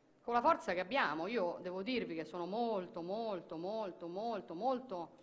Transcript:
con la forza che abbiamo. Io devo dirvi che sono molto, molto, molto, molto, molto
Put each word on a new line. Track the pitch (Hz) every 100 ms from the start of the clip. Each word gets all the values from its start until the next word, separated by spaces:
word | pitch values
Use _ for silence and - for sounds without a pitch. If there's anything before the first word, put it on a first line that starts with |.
| _ _
con | -
la | 240
forza | 285 330 -
che | 180
abbiamo. | 180 269 190 156 180
Io | 240 175 -
devo | 180 185
dirvi | 196 240 175
che | 160 156
sono | 180 175
molto, | 214 233 208 175 175
molto, | 170 208 226 185 165 160
molto, | 180 220 202 170 170
molto, | 180 233 208 -
molto | 170 247 254 247 180 160 -